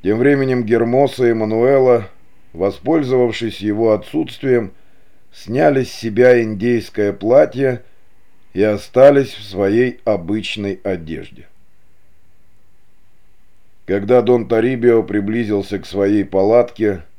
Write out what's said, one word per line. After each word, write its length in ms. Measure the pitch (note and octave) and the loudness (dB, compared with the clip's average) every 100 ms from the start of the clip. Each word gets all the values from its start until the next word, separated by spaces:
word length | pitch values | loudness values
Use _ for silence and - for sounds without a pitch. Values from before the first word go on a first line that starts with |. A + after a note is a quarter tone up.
Тем 160 | F#2 A2 | -2 2
временем 460 | C#3 C#3 C3 B2+ | 2 2 0 -2
Гермоса 600 | G#2+ A2+ A#2 B2+ C#3 C3+ A#2+ | 0 0 2 2 0 0 0
и 60 | |
Мануэла, 760 | A2+ G#2+ A2 B2+ C#3 C3 A#2 G2 - - - - | 0 -2 0 2 4 4 2 0 -18 -20 -20 -18
воспользовавшись 1040 | E2 G2 - C3+ E3 C3 B2+ A#2+ G#2+ A2 - | -4 -4 -4 -2 -2 0 0 0 -2 -8 -6
его 340 | G#2 G#2 A2+ | -4 0 2
отсутствием, 800 | G#2 - D3+ C3+ - C3+ B2 G2 - - - - - - | 0 -2 -6 -6 -6 0 0 -2 -14 -20 -20 -20 -20 -20
сняли 520 | - - B2 D#3 C3+ | -20 -6 0 2 2
с 80 | B2 | -4
себя 500 | - A2+ G#2 B2 B2 | -8 -6 4 6 4
индейское 720 | A2 G#2 A#2+ A#2+ - - G2+ | 2 -2 -2 -2 -4 -4 -4
платье 720 | G2 G#2+ C3 D3+ B2+ C3+ A#2+ - - - - - - - | -2 2 4 2 0 -4 -4 -12 -20 -20 -20 -20 -20 -10
и 80 | F2+ | -2
остались 720 | G#2+ G#2 - B2 C#3 C#3 B2+ | -2 -2 -2 6 6 6 0
в 80 | - | -10
своей 580 | G#2 F#2+ G2 A2+ B2+ A2+ | -12 -2 0 2 0 -2
обычной 760 | - G2+ E2+ G#2+ G2 - G2+ F#2 | -4 -4 -4 -6 -6 -8 -8 -6
одежде. 640 | G2 F#2 D#2+ D2+ - - - - - - - - - - - - - - - - - - - - - - - - - - - | -6 -8 -8 -12 -12 -20 -20 -20 -20 -20 -20 -20 -20 -20 -20 -20 -20 -20 -20 -20 -20 -20 -20 -20 -20 -20 -20 -20 -20 -18 -6
Когда 360 | G2 G2+ B2 | -4 2 2
Дон 240 | A#2 B2 G2 | 4 0 0
Торибио 560 | A2+ A#2+ B2+ A#2+ A2+ | 0 0 2 2 2
приблизился 760 | G2+ G#2 G2+ A#2 G#2+ G#2 F#2+ G2+ | 0 -4 -4 -4 -2 -4 -4 -10
к 80 | - | -8
своей 380 | F#2+ G2+ G#2 | -2 0 0
палатке 800 | G2 F#2+ G2 A#2+ - - G#2+ F#2 - | 0 0 2 2 2 -2 -4 -4 -12